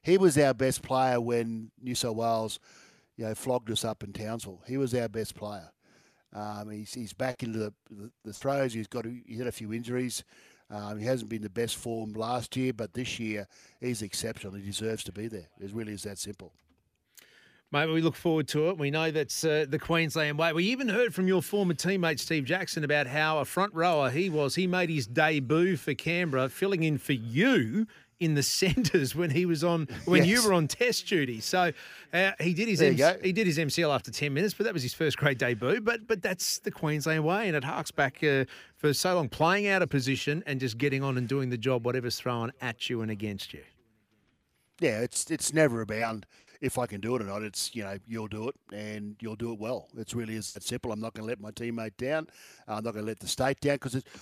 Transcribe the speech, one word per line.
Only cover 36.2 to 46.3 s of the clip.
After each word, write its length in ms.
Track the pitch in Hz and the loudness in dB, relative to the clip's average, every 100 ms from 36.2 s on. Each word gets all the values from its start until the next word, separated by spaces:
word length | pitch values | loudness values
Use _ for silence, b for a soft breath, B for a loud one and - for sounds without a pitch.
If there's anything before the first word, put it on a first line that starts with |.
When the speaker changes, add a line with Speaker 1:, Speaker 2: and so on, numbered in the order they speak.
Speaker 2:
that's 380 | 202 185 - - | -2 -2 -2 -4
the 120 | 208 | -6
Queensland 540 | - 156 151 151 160 156 | -4 -2 0 0 2 2
way, 220 | 196 208 | 2 0
and 80 | 151 | 0
it 80 | 135 | -2
harks 260 | 127 - | -4 -4
back, 320 | - 135 - | 0 0 2
uh, 220 | 151 135 127 B B - | 2 4 2 B B 0
for 160 | 151 | 2
so 200 | 135 185 180 | 2 2 2
long 120 | 139 | 0
playing 400 | - 160 202 202 | 2 4 4 4
out 140 | 190 | 2
of 80 | 165 | 2
position 520 | 139 127 131 143 156 151 | 2 0 0 0 -2 -2
and 140 | 135 | -2
just 160 | 127 113 | -2 0
getting 260 | 143 135 | 0 0
on 140 | 139 127 | 0 0
and 100 | 120 | 0
doing 220 | 139 127 | 0 0
the 80 | 123 | 0
job, 280 | 123 127 117 | 2 2 0
whatever's 320 | 127 120 - | -2 -2 -4
thrown 360 | 127 120 117 - | -2 -2 -4 -4
at 280 | 127 - - | -8 -6 -4
you 120 | 117 | -2
and 100 | 110 | -2
against 420 | 104 107 98 - | -4 -4 -6 -10
you. 100 | - - _ _ _ _ _ _ _ _ _ _ - | -14 -20 _ _ _ _ _ _ _ _ _ _ 2
Speaker 1:
Yeah, 220 | 156 107 | 2 2
it's, 280 | 123 - - | -2 -2 -2
it's 240 | 160 - | -2 0
never 280 | 151 147 117 | 6 6 4
about 440 | 104 107 113 110 - | -2 -2 -2 -4 -10